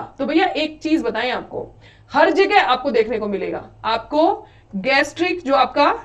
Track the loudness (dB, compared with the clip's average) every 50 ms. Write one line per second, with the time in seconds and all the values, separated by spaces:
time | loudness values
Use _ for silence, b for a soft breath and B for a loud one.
0 | -4 -8 -8 -6 -4 0 2 2 2 2 0 -2 -4 -4 -6 -8 -2 0 0 0
1 | 0 -2 -4 -2 -4 -4 -4 -6 -8 -10 -10 -12 -12 -12 -16 b b b b b
2 | b _ 2 2 4 4 4 4 2 4 4 4 4 4 0 0 -2 0 0 0
3 | 0 0 -2 -6 -4 -6 -6 -6 -6 -6 -8 -8 -12 -16 -18 -10 -6 -4 -4 -4
4 | -4 -2 2 2 2 2 2 -2 B B B B B B -10 -6 -2 0 2 2
5 | 0 -2 -2 -4 -4 -2 -2 -4 -2 0 2 2 2 2 2 2 2 2 0 -2